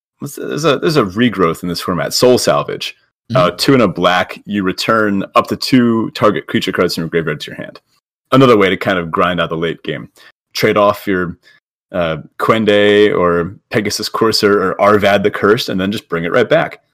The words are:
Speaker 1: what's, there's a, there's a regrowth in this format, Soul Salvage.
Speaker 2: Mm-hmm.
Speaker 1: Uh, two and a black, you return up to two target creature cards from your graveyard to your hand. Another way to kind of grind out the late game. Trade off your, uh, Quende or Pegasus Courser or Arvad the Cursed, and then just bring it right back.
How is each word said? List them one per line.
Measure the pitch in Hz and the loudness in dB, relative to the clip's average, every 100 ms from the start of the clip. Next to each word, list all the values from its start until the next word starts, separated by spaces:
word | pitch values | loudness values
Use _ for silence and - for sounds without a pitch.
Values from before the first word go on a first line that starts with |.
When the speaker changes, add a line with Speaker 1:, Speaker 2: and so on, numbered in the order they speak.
| _ - | _ -18
Speaker 1:
what's, | 139 - | -16 -12
there's | - 131 156 | -10 -2 0
a, | 135 | 0
there's | 180 147 | 0 0
a | |
regrowth | 101 95 123 95 82 78 | 0 0 0 2 -2 -2
in | 90 | -6
this | 85 | -6
format, | - 85 - | -6 -4 -4
Soul | - 127 120 | 2 4 4
Salvage. | - 73 73 - - - _ _ - | 2 -2 -2 -8 -10 -14 _ _ -4
Speaker 2:
Mm-hmm. | 104 | 0
Speaker 1:
Uh, | 87 | 0
two | - - | 0 2
and | 135 | 2
a | 107 | 2
black, | 82 87 90 92 - - | 2 0 0 -2 -8 -8
you | 104 | -4
return | 92 92 - 113 107 101 - 117 | -4 -4 -2 0 0 -2 -2 -2
up | - | -2
to | 104 | -4
two | - 127 120 113 107 | 0 2 2 0 -4
target | - 110 - - | 0 0 0 -4
creature | 113 95 | -4 -4
cards | 92 90 - | -2 -2 -2
from | |
your | 82 | -4
graveyard | 85 78 76 | -4 -4 -6
to | - | -10
your | - | -14
hand. | - - _ _ _ _ - | -16 -16 _ _ _ _ 0
Another | 131 135 107 | 4 6 6
way | 95 | 4
to | 95 | 0
kind | 110 95 | -2 -2
of | 82 | -4
grind | 85 87 87 | -2 -2 0
out | 82 | -4
the | 82 | -2
late | 82 - | -4 -6
game. | - 71 60 _ - _ _ | -8 -10 -12 _ -20 _ _
Trade | - 110 104 | -2 0 2
off | 101 104 - | 2 0 -2
your, | 92 87 85 _ _ _ _ _ | -4 -4 -8 _ _ _ _ _
uh, | 92 82 78 - - | -4 -4 -4 -10 -8
Quende | - 113 104 104 104 104 104 | 0 0 2 4 4 6 4
or | 90 87 85 82 - - | 4 0 0 -4 -10 -6
Pegasus | 120 101 - 104 | -4 -4 -6 -6
Courser | - 113 - 104 101 | -2 0 2 2 2
or | 92 - | 0 0
Arvad | 101 104 98 101 | 4 4 4 2
the | 101 | 0
Cursed, | - 101 117 - | 0 2 2 0
and | 95 | -4
then | 95 | -4
just | 107 - | -4 -6
bring | 85 | -6
it | 85 | -2
right | 127 110 | 0 2
back. | 160 151 - _ | 0 -2 -8 _